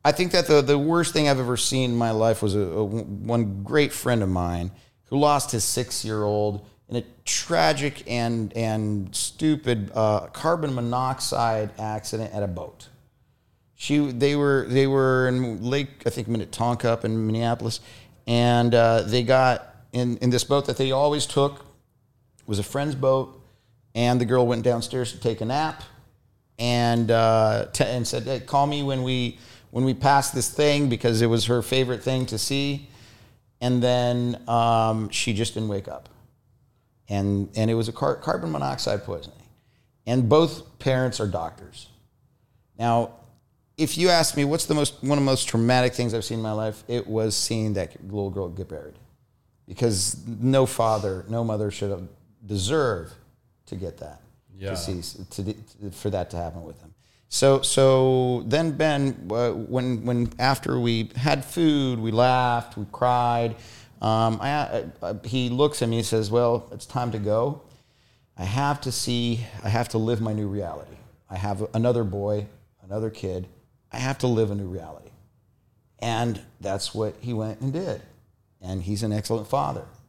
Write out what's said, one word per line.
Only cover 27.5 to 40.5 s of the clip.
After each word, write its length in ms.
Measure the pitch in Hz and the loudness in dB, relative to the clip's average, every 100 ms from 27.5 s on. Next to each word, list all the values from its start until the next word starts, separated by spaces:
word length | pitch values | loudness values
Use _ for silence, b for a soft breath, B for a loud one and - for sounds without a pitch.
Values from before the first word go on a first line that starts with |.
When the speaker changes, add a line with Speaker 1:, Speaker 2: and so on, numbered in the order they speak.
| 110 107 | 2 -4
Speaker 1:
t-, 100 | - | -2
and 240 | 117 123 113 | 0 0 -4
said, 160 | 117 | -4
"Hey, 160 | 110 131 | -4 -6
call 280 | - 139 143 | 0 0 2
me 160 | 147 | 0
when 180 | 139 131 | -2 -2
we, 380 | 127 127 120 - B B B | -2 -2 -2 -6 B B B
when 120 | 117 | 0
we 120 | 131 127 | 0 2
pass 340 | 135 139 135 | 4 4 4
this 200 | 131 117 | -4 -4
thing," 380 | - 147 147 143 | 2 2 4 2
because 340 | 117 120 110 | 2 2 4
it 20 | 117 | 4
was 200 | 117 110 | 2 2
her 180 | 120 | 0
favorite 400 | 113 131 127 117 | 2 0 0 -2
thing 220 | 135 131 123 | -2 -2 -2
to 100 | 110 | -4
see. 500 | - 139 143 143 - B B B B B _ _ | -2 -2 -2 -4 -10 B B B B B _ _
And 220 | 123 123 | 0 2
then, 580 | 123 123 123 123 120 117 - | 2 2 2 0 -2 -4 0
um, 640 | 117 117 113 110 110 107 | 2 4 4 2 0 -2
she 240 | - - | -4 -2
just 220 | 104 113 110 | -2 -2 -2
didn't 140 | 110 | -4
wake 180 | 98 - | -4 -8
up. 220 | 67 - _ _ _ _ _ _ _ _ _ - | -14 -16 _ _ _ _ _ _ _ _ _ -4
And, 400 | 101 101 98 101 110 | -2 0 0 -2 0
and 160 | 110 | 0
it 20 | |
was 140 | 113 113 | 0 -2
a 20 | |
car-, 240 | - 139 - | -2 -2 -2
carbon 340 | - 175 170 | -4 -4 -4
monoxide 520 | 151 139 135 - 104 | -4 -4 -4 -4 -4
poisoning. 380 | - 85 80 - - _ _ _ _ _ - | -4 -10 -12 -20 -20 _ _ _ _ _ -2
And 240 | 127 117 | 0 4
both 480 | 151 165 | 4 4